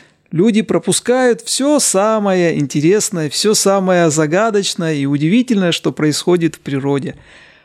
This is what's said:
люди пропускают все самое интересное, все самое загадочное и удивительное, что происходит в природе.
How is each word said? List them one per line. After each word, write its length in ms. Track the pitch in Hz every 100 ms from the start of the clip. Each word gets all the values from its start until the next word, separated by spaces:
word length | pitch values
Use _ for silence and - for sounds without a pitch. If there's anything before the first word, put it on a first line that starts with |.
| - _ _
люди 320 | 160 226 214
пропускают 800 | - 170 - 175 - 254 254 226
все 380 | - - 277 294
самое 800 | - 190 214 220 202 185 170 151
интересное, 720 | 139 151 156 208 - 175 151
все 240 | - 208
самое 560 | 202 196 196 185 180 165
загадочное 840 | 151 151 180 226 202 190 - 165
и 120 | 147 139
удивительное, 640 | 143 156 233 247 202 180
что 200 | 156 -
происходит 640 | 135 151 143 - 175 165 -
в 40 |
природе. 540 | - 139 139 139 139 - - - - _